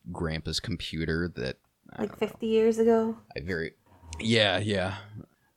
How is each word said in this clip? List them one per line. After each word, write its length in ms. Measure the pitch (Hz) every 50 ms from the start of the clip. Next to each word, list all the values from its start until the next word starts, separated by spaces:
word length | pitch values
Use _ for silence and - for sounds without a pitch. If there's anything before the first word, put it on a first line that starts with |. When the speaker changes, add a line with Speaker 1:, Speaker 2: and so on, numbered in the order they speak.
| _ 85
Speaker 1:
grandpa's 480 | 90 82 85 80 80 80 - 85 80 -
computer 720 | - - 87 - - - 80 80 80 80 80 82 87 85 -
that, 200 | - 64 65 - - _ _ _ _ _ - -
I 80 | -
Speaker 2:
Like, 80 | - -
Speaker 1:
don't 100 | - -
know. 60 | 220 -
Speaker 2:
fifty 180 | - - 233 220
years 300 | 220 220 220 226 220 226
ago? 380 | 226 233 226 226 220 226 220 - - - -
Speaker 1:
I 40 | -
very, 320 | 73 92 90 80 82 - - _ _ _ - _ - - - -
yeah, 380 | 113 110 113 110 104 98 90 98
yeah. 380 | 101 104 101 92 90 95 95 - - - 107 - - - _ _ _ _ _